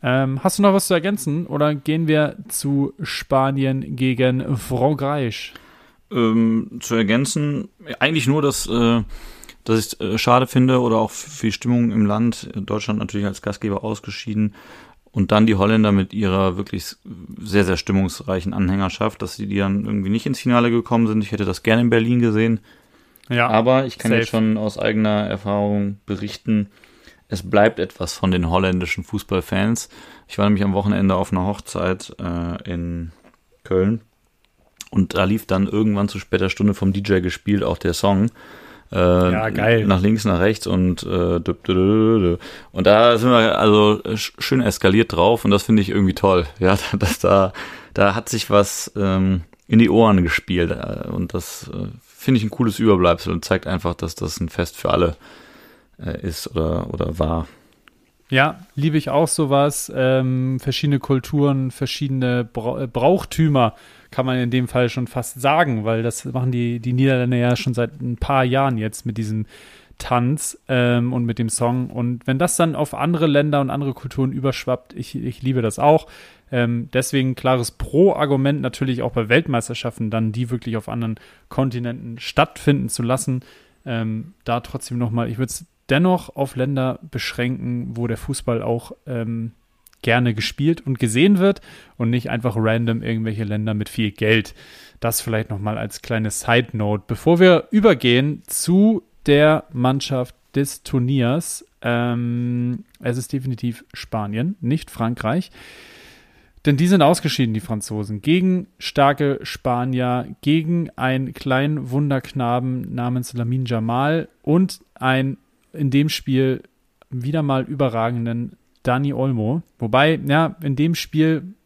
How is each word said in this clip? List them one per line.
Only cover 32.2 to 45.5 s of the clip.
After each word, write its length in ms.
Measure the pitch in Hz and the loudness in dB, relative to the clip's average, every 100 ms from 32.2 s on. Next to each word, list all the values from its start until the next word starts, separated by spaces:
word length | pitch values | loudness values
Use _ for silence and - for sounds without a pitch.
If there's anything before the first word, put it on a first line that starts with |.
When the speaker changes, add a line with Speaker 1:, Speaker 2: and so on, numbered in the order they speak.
| 90 85 85 85 - | -8 -6 -6 -8 -8
Speaker 2:
in 400 | 90 85 87 82 - _ _ _ _ | -8 -6 -6 -8 -14 _ _ _ _
Köln 380 | - 95 95 113 _ _ _ _ _ _ _ _ - | -2 2 2 0 _ _ _ _ _ _ _ _ -6
und 240 | - 92 - | 0 0 0
da 80 | |
lief 240 | 92 110 - | -2 -4 -2
dann 180 | 95 98 | -2 0
irgendwann 440 | 104 110 101 101 | 0 0 0 -2
zu 100 | 98 | -6
später 300 | - 92 95 | -6 -2 -2
Stunde 260 | - 104 98 | 0 0 0
vom 180 | 95 | -2
D 60 | 95 | -2
J 240 | 101 95 | 0 0
gespielt 400 | 90 - - 101 | 0 -6 -2 -2
auch 160 | - 87 | 0 -2
der 140 | - | -4
Song. 360 | 85 98 98 110 - - - - - _ | 0 2 2 0 -2 -20 -20 -20 -20 _
Äh, 60 | - 90 90 90 | 0 4 4 4
Speaker 1:
Ja, 180 | 90 110 | 2 -2
geil. 380 | - 107 117 101 | 0 2 4 4
Speaker 2:
nach 140 | 95 | 4
links, 240 | 101 110 104 | 4 2 2
nach 160 | 90 | 2
rechts 260 | 95 110 90 | 2 0 -2
und, 340 | 92 90 87 | 0 2 0
äh, 360 | - 92 87 87 | -2 -2 0 0
düpp, 240 | 82 87 | -2 -6
düpp, 20 | - | 0
düpp, 560 | 92 92 107 110 113 | 2 4 4 4 4
düpp. 180 | 92 87 - - - | 2 0 -6 -20 -14
Und 140 | - 95 | 0 6
da 320 | 107 117 117 | 8 8 6
sind 120 | 123 | 6
wir 260 | 120 113 - | 6 4 4
also 440 | 107 104 107 104 - | 6 6 6 4 -2
sch-, 200 | 110 - - | -6 -6 -8
schön 240 | - 135 | -2 0
eskaliert 520 | 117 95 98 98 113 | 0 2 2 4 2
drauf 300 | 85 90 117 | 4 4 4
und 40 | |
das 140 | - | 2